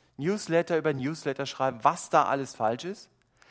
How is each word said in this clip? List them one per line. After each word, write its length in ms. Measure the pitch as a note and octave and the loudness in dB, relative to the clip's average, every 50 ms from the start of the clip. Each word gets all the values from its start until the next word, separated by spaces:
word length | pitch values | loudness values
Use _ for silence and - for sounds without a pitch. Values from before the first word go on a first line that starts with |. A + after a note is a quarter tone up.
| _ _ _ - | _ _ _ -4
Newsletter 580 | C#3+ F3 G#3 G#3 - - E3 E3+ E3+ - E3+ | -2 -2 -2 -2 -2 0 2 2 2 2 0
über 160 | D#3 D3 D#3 | 0 0 0
Newsletter 540 | C#3+ C3 B2+ C#3+ E3 - - D3 C3 - C#3 | 0 0 -2 -4 -4 -4 -4 -4 -4 -4 -6
schreiben, 320 | C3 - - C3 C3 A#2+ A2+ | -6 -4 -2 -2 -2 0 2
was 280 | A2 D3 E3+ - - - | 2 2 2 2 0 2
da 140 | F3 D#3 C3 | 4 4 4
alles 300 | G2 C3+ C#3 C3 - - | 4 2 -2 -2 -6 -4
falsch 300 | - A2+ A2 A#2 B2+ - | -2 0 0 0 -2 -6
ist. 240 | F3+ G#3 - - _ _ _ _ _ _ _ _ _ | -10 -12 -14 -16 _ _ _ _ _ _ _ _ _